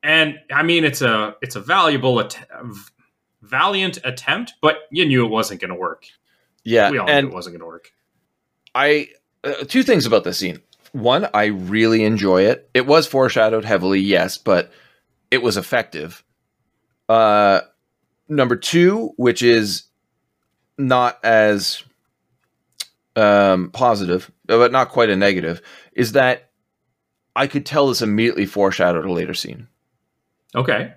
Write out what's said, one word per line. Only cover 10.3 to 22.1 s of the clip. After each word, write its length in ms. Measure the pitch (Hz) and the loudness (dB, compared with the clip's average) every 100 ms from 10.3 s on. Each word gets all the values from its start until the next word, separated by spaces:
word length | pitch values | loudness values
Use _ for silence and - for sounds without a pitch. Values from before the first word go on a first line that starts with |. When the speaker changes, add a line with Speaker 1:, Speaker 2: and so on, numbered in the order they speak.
| 90 | -6
Speaker 2:
scene. 220 | 92 82 _ _ _ | -8 -10 _ _ _
One, 340 | - 110 139 202 | -4 0 0 0
I 120 | 104 104 | 0 0
really 580 | 98 92 107 113 113 | -2 -4 0 2 2
enjoy 380 | 107 107 98 92 | 2 0 2 2
it. 260 | 101 127 _ | 2 0 _
It 120 | 127 127 | -4 2
was 200 | 156 156 | 2 2
foreshadowed 580 | 135 127 - 110 113 | 0 0 2 0 0
heavily, 340 | 110 101 92 98 | -2 -2 0 0
yes, 360 | 98 90 90 - | 2 0 0 -6
but 320 | - 92 87 _ _ _ _ _ _ | 0 0 0 _ _ _ _ _ _
it 120 | 127 | -2
was 140 | 120 98 | 0 -4
effective. 680 | 87 123 110 78 80 - _ _ _ _ _ _ _ _ _ | -2 -4 -4 -10 -14 -16 _ _ _ _ _ _ _ _ _
Uh, 540 | 113 110 104 101 98 - _ _ _ _ _ _ | 2 4 4 4 4 0 _ _ _ _ _ _
number 280 | 151 123 120 | -2 0 0
two, 560 | - 170 175 208 226 - | 0 4 4 2 -4 0
which 260 | 123 117 | 0 2
is 420 | 120 117 107 95 _ _ _ _ _ _ _ _ _ - | 2 2 0 -8 _ _ _ _ _ _ _ _ _ -6
not 400 | 135 127 123 - | 0 2 0 -2
as, 580 | 113 110 107 101 90 - - _ _ | 2 4 4 0 -4 -10 -14 _ _